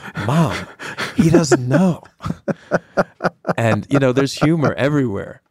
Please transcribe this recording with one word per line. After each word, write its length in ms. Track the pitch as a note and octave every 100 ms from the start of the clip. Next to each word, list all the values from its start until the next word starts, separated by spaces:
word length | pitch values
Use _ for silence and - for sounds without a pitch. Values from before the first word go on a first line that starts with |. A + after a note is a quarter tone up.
| - - G2+
"Mom, 280 | D3+ D3 F2+ F2+ - - - - -
he 160 | E3
doesn't 360 | E3+ D#3 - B2
know." 360 | C#3+ F#3+ D#3 -
<laughs> 40 | _ - - - - - F3+ - - - - - - - D#3
And, 300 | A#2 G#2+ F#2+
you 80 | C#3
know, 140 | C3+
there's 220 | B2+ C#3
humor 400 | - D3+ E3 C3
everywhere. 680 | - C#3 D3 B2 G2 F#2 - _